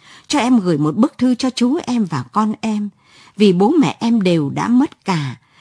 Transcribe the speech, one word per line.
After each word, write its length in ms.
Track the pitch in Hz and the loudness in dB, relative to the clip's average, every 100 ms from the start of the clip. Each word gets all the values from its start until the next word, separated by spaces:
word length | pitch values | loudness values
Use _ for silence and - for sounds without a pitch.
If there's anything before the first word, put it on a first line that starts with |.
| - - - | -20 -18 -6
cho 120 | 294 | -2
em 200 | 233 247 | 2 2
gửi 180 | 180 147 | 2 0
một 180 | 151 156 | 0 0
bức 220 | 285 - | -2 0
thư 180 | 247 240 | -2 0
cho 140 | 262 | -4
chú 280 | - 247 320 - | -2 -2 -2 -4
em 200 | 240 185 | -4 -2
và 180 | 139 | -6
con 300 | 120 208 214 214 | -4 -2 -2 -2
em, 280 | 220 208 208 - _ _ - - | -6 -4 -6 -10 _ _ -10 2
vì 180 | 208 | 4
bố 160 | 180 208 330 | 4 2 2
mẹ 180 | 175 - | 0 0
em 220 | 226 233 | -2 0
đều 280 | 185 170 139 | 2 0 -2
đã 180 | 131 185 | -4 0
mất 380 | 240 302 _ - | 2 0 _ -6
cả. 300 | 170 135 - _ _ | -4 -4 -10 _ _